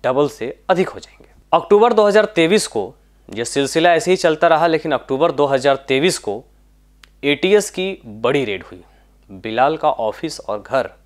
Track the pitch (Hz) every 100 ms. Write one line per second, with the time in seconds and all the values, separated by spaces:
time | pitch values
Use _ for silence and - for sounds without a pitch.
0 | 127 131 147 - 117 - - 180 185 -
1 | - _ - _ _ 170 - 208 233 202
2 | 208 208 208 - 165 208 - 113 98 -
3 | _ _ - 110 117 139 139 160 175 165
4 | 180 185 170 156 170 160 170 160 156 135
5 | - 135 170 139 143 139 135 135 - 135
6 | 170 - - 104 - _ _ _ _ _
7 | _ _ 139 143 185 208 196 - 185 190
8 | 117 104 117 143 113 95 - 90 - _
9 | _ _ _ 95 107 113 135 156 151 131
10 | 110 - 165 - - 104 - 131 - -